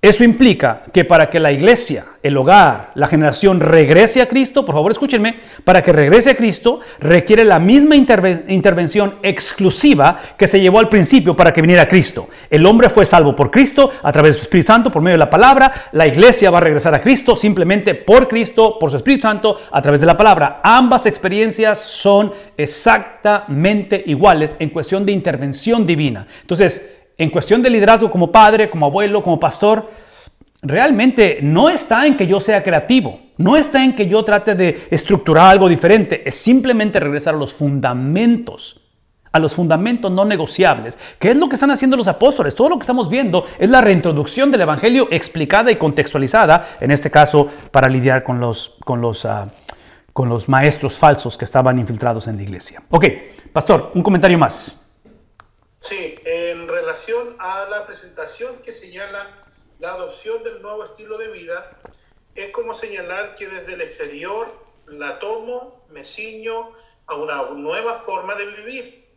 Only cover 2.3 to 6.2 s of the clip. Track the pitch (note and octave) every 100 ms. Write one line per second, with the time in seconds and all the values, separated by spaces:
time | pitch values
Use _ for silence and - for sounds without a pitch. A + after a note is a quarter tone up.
2.3 | C#3+ C3 G3+ E3+ G#2+ - - C#3+ D#3 D3+
3.3 | - G3 F#3 D#3+ D#3+ C#3+ D#3+ A3+ B3+ B3
4.3 | B3 C4 - - D3 E3 A3 C#4+ A#3+ G#3+
5.3 | A3+ - - - F#3 F3+ D#3 C#3+ G#3